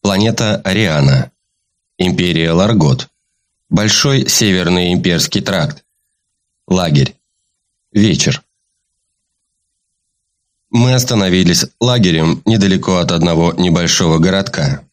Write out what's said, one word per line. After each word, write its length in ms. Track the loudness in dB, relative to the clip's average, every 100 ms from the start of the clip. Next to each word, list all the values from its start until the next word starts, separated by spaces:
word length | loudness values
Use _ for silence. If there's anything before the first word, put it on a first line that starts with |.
Планета 540 | -2 0 0 -2 -2 -4 -2
Ариана. 640 | -2 0 2 2 0 -2 _ _ _ _ _ _ -4
Империя 520 | -2 0 -2 0 0
Ларгот. 580 | 0 2 2 2 0 -6 _ _ _ _ _ _
Большой 580 | -2 0 0 0 0 0
Северный 640 | 0 0 0 0 0 0
Имперский 500 | 0 0 -2 -2 -4
Тракт. 420 | -4 -4 -4 -8 _ _ _ _ _ _ _ _ -4
Лагерь. 480 | -2 0 0 0 -6 _ _ _ _ _ _ _
Вечер. 500 | 0 2 2 -2 -4 _ _ _ _ _ _ _ _ _ _ _ _ _ _ _ _ _ _ _ _ _ _ _
Мы 240 | 0 2 2
остановились 720 | 0 -2 2 2 2 0 -4 _
лагерем 600 | -2 2 2 2 0 0 0
недалеко 520 | 2 2 0 0 -2
от 140 | 0
одного 420 | 0 0 2 0
небольшого 640 | 0 0 0 0 0 0 2
городка. 640 | 2 0 -4 -4 -4 -4 -10